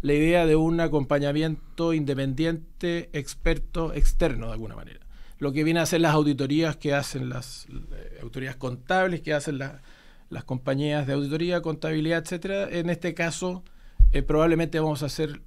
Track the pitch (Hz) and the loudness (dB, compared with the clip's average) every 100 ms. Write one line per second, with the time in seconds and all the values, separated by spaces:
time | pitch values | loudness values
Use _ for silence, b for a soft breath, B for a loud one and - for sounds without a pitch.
0 | 143 147 156 175 165 156 160 165 165 147 | 2 2 4 4 6 4 4 2 2 2
1 | 131 147 143 147 160 156 - - 165 165 | 2 2 2 0 0 -2 -8 -2 0 0
2 | 139 135 135 135 160 165 - - 175 170 | 0 0 -2 0 0 -2 -6 -6 -4 -4
3 | 170 151 135 - - 156 - - 165 147 | -4 -8 -8 -2 0 0 -2 -4 -4 6
4 | 147 - 165 117 113 110 110 107 - - | 6 8 4 2 -4 -6 -8 -12 -16 -18
5 | - b b b 139 139 156 165 160 170 | -20 b b b -4 0 0 2 2 2
6 | 165 151 147 139 135 147 165 147 151 143 | 4 4 4 2 0 2 0 -2 -2 -2
7 | 139 139 127 127 123 - - 131 - - | -2 -6 -6 -8 -10 -16 -14 -12 -10 -10
8 | - - 117 143 131 131 131 123 - 185 | -12 -12 -12 -10 -10 -6 -8 -8 -2 0
9 | 185 175 - 151 143 139 135 135 b b | 0 -2 -2 -4 -2 -6 -8 -12 b b
10 | b b b 165 - 127 127 135 147 147 | b b b -14 -8 -6 -2 -2 0 -2
11 | 135 139 143 156 175 175 160 156 160 156 | -2 -2 -2 -2 -2 -2 -2 -6 -4 -2
12 | 156 165 165 180 190 196 196 175 170 175 | 0 -2 -2 -8 -4 -4 -4 -2 -2 -2
13 | 180 160 170 160 185 180 - B B B | -4 -2 -4 -2 -6 -6 -12 B B B
14 | - 143 131 156 160 165 165 156 156 147 | 8 8 4 4 4 4 2 0 0 0
15 | 143 - 156 147 | -4 -4 -6 -6